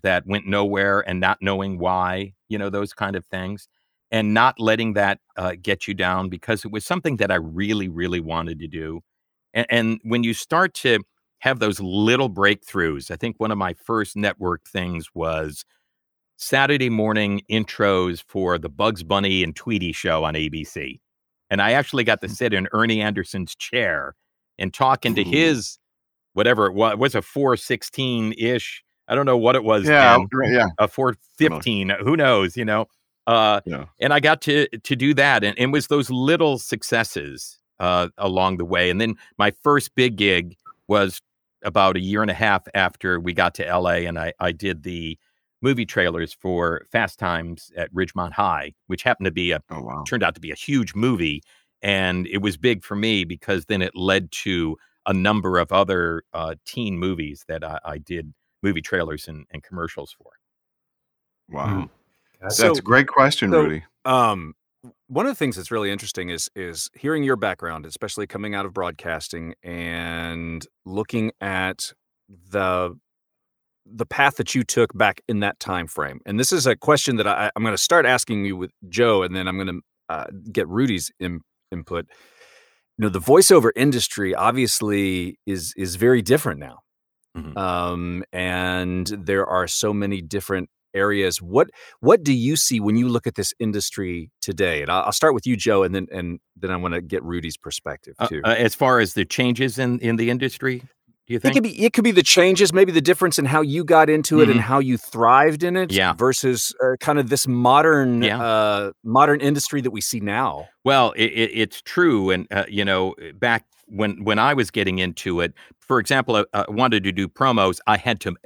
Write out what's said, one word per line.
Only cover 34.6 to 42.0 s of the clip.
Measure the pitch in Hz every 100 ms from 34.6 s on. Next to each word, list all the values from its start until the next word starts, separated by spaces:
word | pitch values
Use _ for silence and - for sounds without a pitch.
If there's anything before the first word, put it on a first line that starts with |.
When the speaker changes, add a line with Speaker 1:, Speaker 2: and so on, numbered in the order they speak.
| 143
Speaker 1:
to | 117 - 131
do | 139 139
that. | 143 123
And, | 101 104
and | 127
it |
was | 147 -
those | 147 131
little | 127 131 165 156 131
successes, | - 113 - 117 113 - 71 65 - - _ _
uh, | 90 90 87 -
along | 98 92 95 90
the | 87
way. | 90 90
And | 90
then | 113 110 - -
my | 104
first | - 147 143 - -
big | 127 101
gig | 101 90 87 - - - -
was | 104 98 - - _ _ _
about | 101 92 95
a | 92